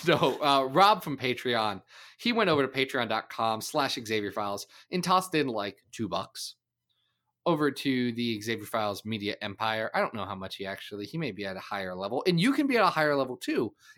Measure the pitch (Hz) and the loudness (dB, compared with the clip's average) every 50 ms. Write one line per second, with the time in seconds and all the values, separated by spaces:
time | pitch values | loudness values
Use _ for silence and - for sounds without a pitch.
0 | - 160 160 135 160 143 120 - - 147 139 139 135 131 135 165 190 202 214 185 | 2 2 4 4 4 2 2 2 2 4 4 4 4 4 6 6 8 8 6 4
1 | - 165 143 123 131 127 123 117 - 127 120 117 110 107 101 95 - _ - - | 2 -4 -6 -2 -2 -2 -2 0 0 0 2 2 2 2 0 -4 -8 _ -20 -20
2 | - - - - - 233 240 226 220 185 156 147 135 131 - 135 135 131 - 135 | -20 -20 -12 -4 -2 0 2 2 4 4 4 4 4 2 2 0 -2 0 0 -2
3 | 117 110 110 110 - - - - 117 113 110 110 107 - - 151 139 131 - 139 | 0 0 0 -2 -2 -4 -4 -2 0 0 0 0 -4 -4 -2 0 0 0 -2 -4
4 | 113 104 110 110 104 101 92 110 104 101 101 101 - - - - - - - 185 | -4 -2 -2 0 0 -2 -2 -4 -4 -4 -4 -6 -8 -12 -18 -20 -12 -6 -4 -2
5 | 175 175 185 185 185 - - 156 143 135 113 107 101 104 - - _ _ - - | 2 2 2 2 2 2 0 0 0 0 0 -2 -4 -4 -6 -10 _ _ -8 -6
6 | 113 95 85 92 98 - - - - - - _ _ _ _ _ _ _ _ _ | -6 -4 -4 -4 -6 -6 -10 -12 -12 -12 -12 _ _ _ _ _ _ _ _ _
7 | _ _ _ _ _ _ _ _ - 175 170 151 151 147 135 - - 139 131 127 | _ _ _ _ _ _ _ _ 0 0 2 2 2 0 0 -2 -2 -2 0 0
8 | 123 123 117 117 120 120 113 104 101 113 113 107 104 - - 113 107 104 101 92 | 0 0 -2 -2 -2 -2 -2 -4 -4 -4 -4 -4 -6 -4 -4 -2 -2 -2 -2 -4
9 | - 110 113 107 101 101 - - 107 104 98 - 110 113 110 110 110 113 - 190 | -6 -6 -6 -4 -4 -4 -6 -6 -6 -8 -6 -4 -2 -2 -2 -2 -2 -2 -2 -2
10 | 208 - - 110 101 98 101 95 95 92 - - 98 95 98 - - - 107 101 | -2 -2 -2 -6 -6 -6 -6 -8 -8 -10 -10 -8 -8 -8 -8 -8 -10 -10 -10 -10
11 | 104 - - 165 165 131 98 98 101 98 92 92 - - 104 101 95 92 90 90 | -8 -8 -6 -6 -4 -4 -6 -6 -6 -8 -8 -8 -8 -6 -6 -6 -6 -6 -6 -6
12 | 95 101 117 139 - 190 180 170 170 254 277 277 302 269 262 233 202 175 - 160 | -6 -4 -4 -2 0 2 2 4 4 4 4 2 2 2 4 4 4 4 4 4
13 | 156 151 147 139 135 120 123 - - - 320 247 131 104 - _ _ - - | 2 2 2 2 0 -2 -4 -8 -6 -4 -2 0 -2 -2 -4 _ _ -20 -12